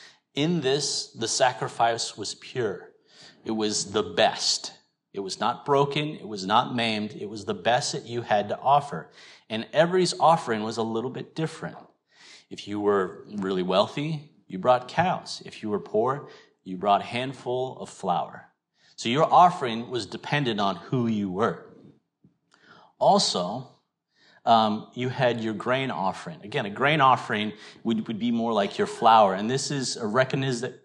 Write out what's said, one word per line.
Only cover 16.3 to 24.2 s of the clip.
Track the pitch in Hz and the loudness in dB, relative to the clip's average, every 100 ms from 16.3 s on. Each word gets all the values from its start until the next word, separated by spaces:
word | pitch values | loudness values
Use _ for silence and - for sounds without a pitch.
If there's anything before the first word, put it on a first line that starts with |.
| - _ _ | -20 _ _
you | 95 92 | -12 -2
brought | 101 98 | 4 4
a | |
handful | 87 120 131 131 123 127 131 - | 2 -4 -6 -6 -6 -4 -4 -8
of | - | -14
flour. | - 92 82 - - - _ _ _ _ - | -6 -2 -2 -4 -10 -20 _ _ _ _ -8
So | 113 | -2
your | 123 - | 2 6
offering | 156 175 170 127 113 123 | 8 6 4 -4 -4 -6
was | 123 | -6
dependent | 101 - - 147 123 104 | -6 -10 -2 -2 0 0
on | 98 | 0
who | 87 - 131 117 | -2 -4 -2 0
you | 104 98 | 0 -2
were. | 90 117 - - - - _ _ _ _ _ _ _ _ - - _ | 0 0 -2 -12 -20 -20 _ _ _ _ _ _ _ _ -20 -20 _
Also, | 143 202 - 98 90 123 - _ _ _ _ _ | 4 4 2 -2 -4 -8 -12 _ _ _ _ _